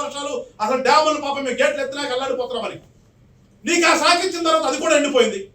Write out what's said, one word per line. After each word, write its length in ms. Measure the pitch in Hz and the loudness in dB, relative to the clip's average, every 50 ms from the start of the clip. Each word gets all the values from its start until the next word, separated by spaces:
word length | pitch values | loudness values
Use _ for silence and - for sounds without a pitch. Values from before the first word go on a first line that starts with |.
వర్షాలు, 440 | 277 - 269 285 277 285 262 - - - - - | -6 -6 -8 -8 -8 -8 -8 -8 -10 -10 -8 -6
అసలు 220 | 214 220 262 247 | -2 -2 0 0
డ్యాములు 380 | - 247 285 311 311 311 302 294 | 2 4 4 4 4 2 0 -2
పాపం 240 | 277 277 277 277 269 | -2 -4 -4 -4 -4
మేము 120 | 254 226 247 | -4 -2 0
గేట్లు 200 | 285 302 294 277 | 0 0 0 -2
ఎత్తినాక 300 | 262 247 269 285 277 254 | -6 -6 -6 -6 -6 -4
అల్లాడిపోతున్నామని." 680 | 247 262 269 262 247 247 247 - - 226 202 190 - - - _ _ _ _ _ _ _ _ _ _ _ _ _ _ _ - | -4 -4 -4 -4 -4 -4 -4 -6 -6 -8 -8 -8 -10 -12 -18 _ _ _ _ _ _ _ _ _ _ _ _ _ _ _ -4
నీకు 220 | - 339 330 330 | -2 0 2 4
ఆ 100 | 330 320 | 4 4
శాఖ 280 | - 302 330 349 349 381 | 4 4 4 4 4 2
ఇచ్చిన 200 | 370 - 330 330 | -2 -4 -2 0
తర్వాత 180 | 320 320 302 | 2 2 2
అది 160 | - - 294 302 | 2 0 -2 -2
కూడా 160 | 320 320 302 | 0 2 2
ఎండిపోయింది. 540 | 285 285 285 - 247 226 208 202 196 - - | 2 2 2 4 4 2 2 0 -6 -10 -12